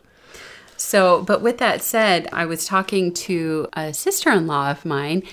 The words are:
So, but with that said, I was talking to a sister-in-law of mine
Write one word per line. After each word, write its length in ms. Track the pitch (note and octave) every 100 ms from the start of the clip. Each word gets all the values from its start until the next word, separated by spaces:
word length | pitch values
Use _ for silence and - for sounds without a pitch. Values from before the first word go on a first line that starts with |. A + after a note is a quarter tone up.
| _ _ - - - - - -
So, 460 | - G#3 F#3 F3
but 180 | F#3 G#3
with 160 | A#3 A#3+
that 240 | A#3+ -
said, 480 | - A3+ G#3+ F3 D#3
I 140 | - E3
was 200 | E3 -
talking 460 | F#3+ F#3+ G3 F3+
to 540 | F3 - F3 D#3+ D#3 C#3+
a 180 | - D#3
sister-in-law 800 | D3 - G4 D#4+ G#3+ E3 C#3+ C#3
of 160 | C#3+ E3+
mine 380 | C#3+ C#3+ E3+ F#3